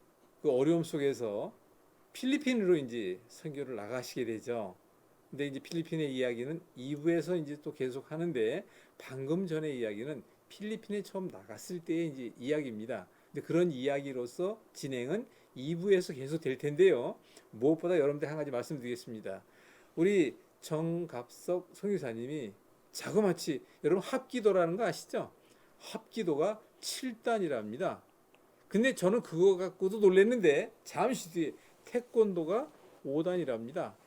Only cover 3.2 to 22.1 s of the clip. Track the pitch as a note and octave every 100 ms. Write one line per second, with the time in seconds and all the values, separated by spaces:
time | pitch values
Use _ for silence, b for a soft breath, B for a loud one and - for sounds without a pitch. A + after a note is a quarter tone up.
3.2 | - - D#3+ C#3 C3 A#2 G#2 B2+ B2 -
4.2 | A2+ A2 B2 A#2+ G2+ F#2 _ _ _ _
5.2 | - C3+ C#3+ C3+ - E3 D#3+ D#3+ D3+ C3
6.2 | B2 A#2 B2+ E3 - - B2+ D3 D#3 E3+
7.2 | D3+ F3+ D3 D3 D#3 - C3 B2+ - D#3
8.2 | F3 C3+ A2 D3+ - B B B - C3
9.2 | C3+ E3+ F#3+ D#3 D#3 C3 A2 G2+ C3 C#3+
10.2 | - b _ - G#3 A3 - G#3 G3 G3
11.2 | F#3 F#2+ G2 G#2+ - F3+ E3 E3 E3 C3
12.2 | A#2+ - A#2+ D3+ C3+ G#2+ A2+ A#2 F#2 b
13.2 | b D3 - D#3 F3+ C3 C3+ C#3 C#3 B2+
14.2 | B2 - F#3 A3+ - - C#3+ B2+ B2 G3
15.2 | C4 b b - C3+ E3+ F#3+ F#3+ F3+ C#3
16.2 | C3+ D#3+ C#3 C3 D3 D3 F#3+ C3+ C#3 -
17.2 | B B B G#2+ B2+ D#3+ F3 F3+ C#3 D3
18.2 | C#3+ D#3 D3 B2 B2 D3+ A#2+ A#2+ - A2
19.2 | G2+ F#2+ - B B B B - F3 G3+
20.2 | C#3+ - - _ - D#3 E3 E3+ E3+ B2
21.2 | B2 - - F3+ F3+ - G3+ G3 C3+